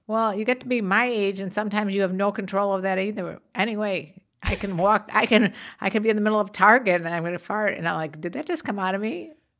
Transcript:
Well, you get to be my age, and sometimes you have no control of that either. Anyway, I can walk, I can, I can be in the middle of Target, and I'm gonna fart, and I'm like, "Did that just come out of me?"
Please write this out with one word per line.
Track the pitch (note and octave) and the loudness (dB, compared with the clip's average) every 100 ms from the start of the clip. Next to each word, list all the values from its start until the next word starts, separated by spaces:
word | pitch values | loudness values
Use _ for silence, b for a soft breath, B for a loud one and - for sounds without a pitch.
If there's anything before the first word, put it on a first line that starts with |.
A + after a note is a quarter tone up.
| - | -4
Well, | A3 A3 G3 | 0 0 0
you | G#3+ | -2
get | B3+ | -2
to | C4 | -2
be | B3 | -2
my | G3 G3+ B3 | 2 2 2
age, | A#3 G3+ F#3+ | 0 0 -2
and | G3 | -4
sometimes | G3 G#3+ G#3 G#3+ | -4 -2 -2 -2
you | G3 | 0
have | G3 | 0
no | F#3 G3+ | 0 -2
control | G3+ F#3+ G3 G3+ | -2 -4 -2 0
of | G3 | 0
that | F#3+ F#3+ | 0 -2
either. | G3 G#3+ F3 - _ | -2 -4 -8 -10 _
Anyway, | D#3 G#3+ G#3+ G#3 F#3 D3+ - - _ | -4 -2 -2 -2 -4 -6 -16 -20 _
I | - G3 | -4 -4
can | G3+ F3+ | -2 0
walk, | F#3+ G#3 - | 4 2 2
I | - A3+ | 0 4
can, | A3+ G#3+ B B B | 6 4 B B B
I | G3 | -2
can | G#3+ | 0
be | A3 | 2
in | G#3+ | 2
the | |
middle | G#3 G#3+ | 2 2
of | G3 | 0
Target, | G3+ G3 A#3+ A3 F3 | 4 6 8 6 2
and | E3 | 2
I'm | E3+ | -2
gonna | E3 F3+ | -2 -6
fart, | - G#3 G#3+ - | -6 -2 -2 -2
and | E3 | -2
I'm | E3+ | -2
like, | D#3+ D#3 | -4 -6
"Did | E3+ | -8
that | G#3+ D#4 | -6 -6
just | E4+ - | -6 -4
come | G3+ | -4
out | F#3 G3 | -2 -2
of | |
me?" | G#3+ F4 D#4+ D4+ _ | -4 -6 -10 -18 _